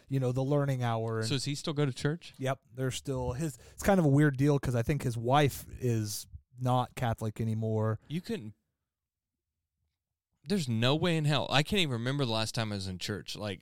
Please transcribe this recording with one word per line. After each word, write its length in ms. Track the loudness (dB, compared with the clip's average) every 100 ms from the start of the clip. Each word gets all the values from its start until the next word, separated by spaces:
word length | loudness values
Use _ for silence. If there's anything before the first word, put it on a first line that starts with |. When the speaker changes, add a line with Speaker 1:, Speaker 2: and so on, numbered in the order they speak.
| -4
Speaker 1:
you 100 | -2
know, 120 | 0
the 100 | 0
learning 380 | 0 2 0 0
hour. 380 | 0 0 -2 -2
And 80 | 0
Speaker 2:
So 80 | -2
does 100 | -2
he 80 |
still 200 | -6 -4
go 120 | 0 0
to 80 |
church? 400 | 0 -2 -2 -8 -6
Speaker 1:
Yep, 200 | -4 -4 _
they're 160 | -6 -4
still, 440 | -4 -6 -4 -4
his, 260 | -4 -6 -6 -16
it's 100 | -4
kind 160 | 2 6
of 60 | 6
a 40 |
weird 260 | 8 6 4
deal 200 | 2 2
'cause 160 | 2
I 80 | 0
think 220 | 0 0
his 120 | -2 -2
wife 520 | 2 4 4 0 -12 -4
is 460 | 0 0 0 -6 -10 -18 _ -4
not 360 | 0 0 0 -2
Catholic 440 | -2 -2 -4 -2
anymore. 600 | -2 -2 0 0 0 -2 -6
Speaker 2:
You 140 | -8
couldn't, 340 | -6 -8 -8 -16 _ _ _ _ _ _ _ _ _ _ _ _ _ _ _ _ _ _ -4
there's 200 | -2 0
no 280 | 2 2 2
way 220 | 2 2
in 80 | 2
hell. 200 | 0 2
I 100 | 0
can't 200 | 2 0
even 120 | 0
remember 320 | -2 -2 -2 0
the 60 |
last 240 | 0 -2 -2
time 160 | -2
I 40 | -4
was 120 | -6
in 100 | -6
church, 380 | -6 -6 -8 -8
like, 260 | -8 -8